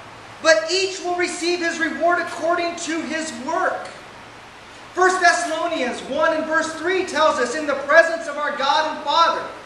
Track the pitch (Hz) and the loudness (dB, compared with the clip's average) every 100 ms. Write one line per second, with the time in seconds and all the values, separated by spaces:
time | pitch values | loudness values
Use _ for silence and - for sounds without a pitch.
0 | - - - - 320 320 320 370 381 370 | -18 -20 -20 -2 4 4 2 -2 -2 -4
1 | 349 349 349 - 339 349 330 302 311 285 | -4 -2 -2 -2 -2 -2 -2 -2 -4 0
2 | 330 349 - - 320 339 339 339 - 320 | 2 2 -2 -4 -2 0 -2 -6 -6 -6
3 | 247 320 311 233 277 349 339 - - - | -4 -6 -6 -8 -6 -2 -2 -4 -10 -16
4 | - - - - - - - - - 339 | -18 -20 -20 -20 -20 -20 -20 -20 -8 2
5 | 370 - 349 349 302 320 339 302 247 - | 4 6 4 4 0 -2 -2 -2 -2 -4
6 | - 285 311 311 311 311 311 - 339 370 | -4 0 2 2 0 0 -2 -4 -2 -2
7 | - 285 311 285 247 311 294 269 - 320 | 0 2 2 2 -2 -2 -2 -2 6 6
8 | 330 330 294 294 285 277 277 302 311 302 | 6 2 -6 -4 -4 -2 2 2 2 -4
9 | 285 320 339 - - - | 0 4 4 2 -6 -12